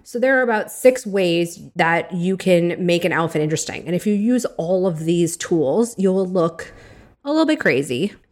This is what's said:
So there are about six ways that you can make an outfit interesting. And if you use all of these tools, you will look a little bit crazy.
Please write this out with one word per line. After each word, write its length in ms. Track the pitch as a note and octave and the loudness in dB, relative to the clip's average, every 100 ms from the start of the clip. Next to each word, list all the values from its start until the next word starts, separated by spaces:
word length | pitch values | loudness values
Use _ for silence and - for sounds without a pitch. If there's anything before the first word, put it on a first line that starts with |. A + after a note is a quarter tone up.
So 140 | - A#3+ | -12 -2
there 200 | B3+ C4 | 0 0
are 40 | |
about 280 | B3 A3 - | 0 -2 -4
six 360 | - B3+ B3+ G#3 | 2 4 4 0
ways 540 | G3 F3+ E3+ E3+ - - - | 0 0 0 -2 -6 -8 -2
that 360 | E3 E3+ - | 0 0 -2
you 240 | F3+ F3+ F#3+ | -4 -2 -2
can 480 | F#3+ F3 F3 - | 2 4 2 0
make 200 | F3 E3+ | 0 2
an 80 | F3 | 0
outfit 300 | D#3 E3 D#3+ | 0 0 -2
interesting. 420 | D3+ D#3 - - - | -2 -2 -4 -10 -6
And 100 | F3 | -4
if 100 | G#3 | 0
you 80 | |
use 300 | G#3 A3 B3 A#3+ - | 0 2 0 -2 -4
all 300 | E3 F#3 F#3+ | -2 0 0
of 140 | D#3+ | 0
these 360 | D#3+ E3+ E3 - | 0 2 0 -2
tools, 580 | - E3+ C3+ E3 A#3 - | -2 0 2 2 0 0
you 140 | F#3+ | 0
will 160 | F#3+ F#3 | 2 0
look 440 | F#3 E3 E3+ - - - - - _ | 0 0 -2 -14 -20 -20 -20 -20 _
a 80 | C#4+ | -2
little 160 | D#4 D#4 | 2 2
bit 140 | D#4 | 2
crazy. 540 | F#3 B2+ C#3+ B2 F#3+ - _ | 2 2 0 -2 -4 -6 _